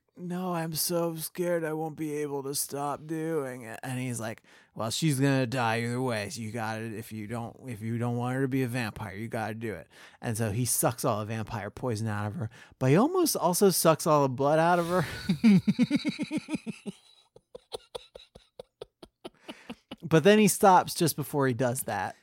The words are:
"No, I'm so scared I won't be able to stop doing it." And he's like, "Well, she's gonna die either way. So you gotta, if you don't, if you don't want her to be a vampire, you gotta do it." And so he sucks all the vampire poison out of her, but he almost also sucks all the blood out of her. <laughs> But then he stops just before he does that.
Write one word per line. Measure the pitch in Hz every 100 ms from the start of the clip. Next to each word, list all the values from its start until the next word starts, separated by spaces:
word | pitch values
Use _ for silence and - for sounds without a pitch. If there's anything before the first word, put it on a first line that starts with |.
| _ -
"No, | 175 180 185
I'm | 170 165
so | 151 - 175 170 160
scared | 156 - 175 170
I | 160
won't | 156 160 147
be | 156 147
able | 147 139
to | 139
stop | 143 - 139 143 135 156
doing | 160 160 160 135 127
it." | 113 110
And | 131 127
he's | 127 117
like, | 113 110 _ - _
"Well, | - 110
she's | - 165 131
gonna | 139 135 127
die | 127 113 117
either | 117 123
way. | 131 110 101
So | 117
you | 110
gotta, | 113 110 110
if | 113 104 -
you | 110 104
don't, | 120 117 - 131
if | 110
you | 113 117
don't | 120 120
want | 123
her | 131
to | 135
be | 135
a | 127
vampire, | 123 110 - 107
you | 95 113
gotta | 117 107
do | 110 113
it." | 87 - - - -
And | 123 107
so | 113
he | 107 123
sucks | - 151 120
all | 139 107
the |
vampire | 104 113 107 113 101
poison | - 131 107 110
out | 104 107
of |
her, | 104 110 - - -
but | 131
he | 156
almost | 285 370 320 -
also | 165 175 202
sucks | - 165 156 170
all | 151
the | 139
blood | 127 139 156
out | 165 175
of | 170
her. | 180 139 - - 165
<laughs> | 226 196 - - 247 285 302 - - 302 - 311 - - 208 - _ _ _ - _ - _ - _ - - - _ - _ - - - - _ - _ - _ - - - 233 - -
But | 143 160
then | 165 214
he | 208
stops | - 202 180 139
just | - 165 -
before | 135 147 135
he |
does | 120 127 127
that. | - 101 104 -